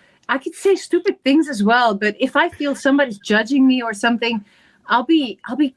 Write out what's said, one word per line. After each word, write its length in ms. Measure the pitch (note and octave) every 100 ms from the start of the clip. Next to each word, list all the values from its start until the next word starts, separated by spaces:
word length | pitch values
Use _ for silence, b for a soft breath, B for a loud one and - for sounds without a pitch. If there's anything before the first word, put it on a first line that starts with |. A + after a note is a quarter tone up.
| b b -
I 100 | B3+
could 160 | E4+
say 220 | - G4 G4
stupid 480 | - F4 G4 F#4+
things 240 | C4 C#4+ D4
as 140 | A#3
well. 300 | G#3 A#3+ A#3+ G3+
But 200 | G#3 G#3
if 160 | C4 C#4+
I 140 | E4+
feel 260 | - C#4+ C4
somebody's 440 | C#4 C#4 C#4 G3+
judging 460 | - G#3+ A3 C#4+ C4
me 140 | B3+
or 120 | A#3
something, 500 | G#3 A#3+ A#3 A#3 A3+ - b b b -
I'll 160 | A3+ B3+
be, 340 | D#4+ C4 F#3+ -
I'll 100 | B3
be 180 | D4